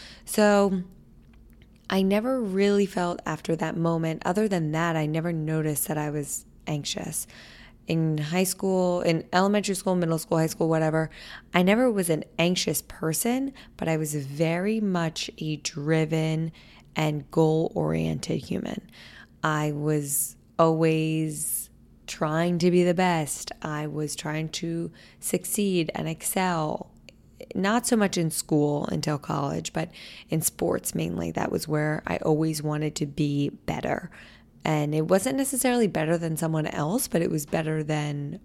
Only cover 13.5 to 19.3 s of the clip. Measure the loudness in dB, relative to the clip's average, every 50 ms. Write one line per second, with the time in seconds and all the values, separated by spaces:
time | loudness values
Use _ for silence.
13.5 | -8 -12 -20 -16 -8 -4 -2 0 0 0 -2 -2 -4 -4 -6 -6 -2 0 0 2
14.5 | 2 0 0 0 0 0 0 0 2 2 0 0 -2 -4 -8 -8 -8 -6 -4 -4
15.5 | -4 -4 -6 -8 -6 -4 0 2 2 2 2 2 2 0 2 2 0 0 -2 -4
16.5 | -6 -12 -20 -20 -20 -20 -16 -8 -4 0 0 0 0 -2 -6 -2 2 4 4 6
17.5 | 4 4 2 0 0 -2 0 0 0 0 0 -2 -2 -4 -4 -4 -4 -4 -4 -4
18.5 | -6 -6 -4 -6 -8 -8 -10 -14 -20 -20 -20 -20 -20 -20 -20 -20